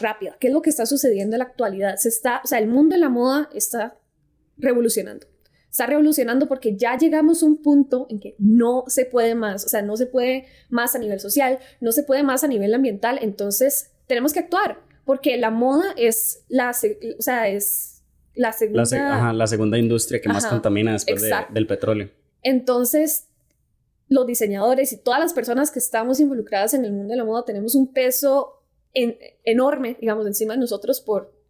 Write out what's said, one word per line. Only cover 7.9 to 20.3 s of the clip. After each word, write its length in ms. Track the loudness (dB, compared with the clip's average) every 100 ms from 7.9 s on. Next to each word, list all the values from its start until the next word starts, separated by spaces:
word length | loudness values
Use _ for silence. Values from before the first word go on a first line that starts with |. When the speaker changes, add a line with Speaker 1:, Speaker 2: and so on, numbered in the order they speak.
| 0 -2
Speaker 1:
en 120 | -10
que 160 | -12 0
no 460 | 4 6 4 2 0
se 180 | -2
puede 300 | 0 2 2
más, 300 | 0 -2 -4
o 40 | -4
sea, 140 | -4
no 140 | -2 -2
se 100 | -2
puede 400 | 0 0 -2 -8 -20 -6
más 260 | -2 -2
a 40 | -2
nivel 180 | -4 -6
social, 400 | -2 0 2 0 -6 -6
no 100 | -4
se 140 | -2
puede 180 | 0 2
más 220 | 2 0
a 40 | 0
nivel 240 | 0 2
ambiental, 460 | 2 0 0 -2 -2
entonces 720 | -4 -4 -4 0 0 0 -6 _ -4
tenemos 260 | -2 0
que 60 | -2
actuar, 400 | -2 -2 -2 -6 _ _
porque 320 | -4 0 0 0
la 140 | 0
moda 360 | 2 2 2 0 0
es 480 | 0 0 -2 -6 -2
la 240 | 0 0
se-, 440 | 0 -2 -4 -10 -6
o 40 |
sea, 260 | -4 0 0
es 560 | -2 -2 -4 -6 -14 _ _ _ -2
la 160 | -2
segunda 300 | 0 0 0
Speaker 2:
La 40 | 0
se-, 120 | 0
ajá, 340 | 0 0 0
la 140 | 0 0
segunda 280 | 0 0 2
industria 440 | 2 0 -2 -4
que 80 |
más 160 | -2